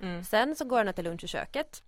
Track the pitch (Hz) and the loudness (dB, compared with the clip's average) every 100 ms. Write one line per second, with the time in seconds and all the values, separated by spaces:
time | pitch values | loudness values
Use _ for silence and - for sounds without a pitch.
0 | 185 175 180 214 269 311 262 247 202 180 | -6 -6 2 4 4 0 2 2 2 0
1 | 170 170 190 - - 285 302 - | -4 -4 -6 -6 -4 -4 -6 -8